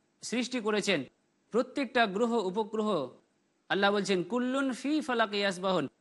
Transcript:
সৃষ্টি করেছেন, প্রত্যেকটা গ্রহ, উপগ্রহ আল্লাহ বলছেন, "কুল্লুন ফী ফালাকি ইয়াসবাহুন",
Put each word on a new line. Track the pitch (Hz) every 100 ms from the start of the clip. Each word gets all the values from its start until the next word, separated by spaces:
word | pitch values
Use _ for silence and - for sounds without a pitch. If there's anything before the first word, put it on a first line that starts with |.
| _ _
সৃষ্টি | - 240 240 254
করেছেন, | 208 208 202 170 123 _ _ _ _
প্রত্যেকটা | 220 254 - 247 247 220
গ্রহ, | 190 233 233 185
উপগ্রহ | 190 208 214 214 175 127 - _ _ _ _ -
আল্লাহ | 175 202
বলছেন, | 208 196 190
"কুল্লুন | 175 240 247 269 269
ফী | 240 277 302
ফালাকি | 254 233 220 208
ইয়াসবাহুন", | 202 180 190 185 131 _